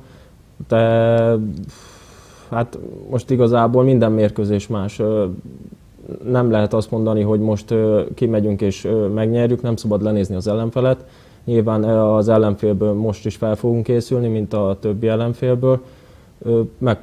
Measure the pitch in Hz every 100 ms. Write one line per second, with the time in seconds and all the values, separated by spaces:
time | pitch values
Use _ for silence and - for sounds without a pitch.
0 | - - - - - - - 113 113 113
1 | 113 117 117 117 107 85 98 - - -
2 | - - - - - 117 120 - - 110
3 | 101 127 - 127 117 120 117 123 131 127
4 | 113 110 107 107 101 104 101 110 98 -
5 | 107 107 95 90 - - - - - -
6 | - - 113 123 123 110 104 113 107 113
7 | 110 110 104 107 110 104 - 113 110 107
8 | - - 120 110 104 98 101 98 98 110
9 | 101 107 110 120 120 120 123 110 110 104
10 | 107 107 95 92 95 107 117 127 127 127
11 | - - - - - 117 110 110 107 110
12 | 107 107 107 110 107 98 107 98 107 104
13 | 110 101 110 - 110 107 123 117 110 120
14 | 117 127 120 110 104 110 98 98 110 104
15 | 113 110 117 117 127 123 131 127 127 -
16 | - - - - 113 117 113 - 123 107